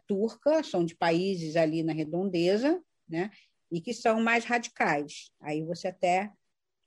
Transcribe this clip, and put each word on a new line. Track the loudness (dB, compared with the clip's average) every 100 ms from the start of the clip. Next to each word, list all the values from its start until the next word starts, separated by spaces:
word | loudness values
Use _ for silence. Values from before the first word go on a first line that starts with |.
| -2
turca, | -2 -2 0 2 2
são | 2 0 -2
de | 0
países | 2 2 0 -2 -2 2
ali | 2 2
na | -2
redondeza, | -2 -4 -2 -2 2 2 2 2 0 -4 _ -8
né? | -6 -6 -8 _ _ -8
E | -8
que | -6
são | -2 2 2
mais | 4 2 2
radicais. | -2 -2 -2 0 0 -2 -10 -18 _
Aí | -6 -6
você | -4 -6 -8
até | -2 2 2 0 -10 _ _ _ _